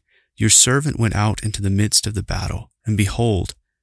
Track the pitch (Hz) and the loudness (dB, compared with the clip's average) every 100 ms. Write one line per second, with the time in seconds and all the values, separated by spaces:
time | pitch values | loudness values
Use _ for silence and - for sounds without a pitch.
0 | _ _ _ - 110 - - 139 151 - | _ _ _ -2 2 4 4 2 0 0
1 | 113 - 107 - 107 - 98 98 107 - | 0 2 0 0 -4 -4 -2 0 2 0
2 | 104 104 - - - - - _ - 104 | 0 -4 -4 -4 -4 -6 -10 _ -4 0
3 | 98 - 117 95 - - _ _ | 0 0 0 0 -2 -10 _ _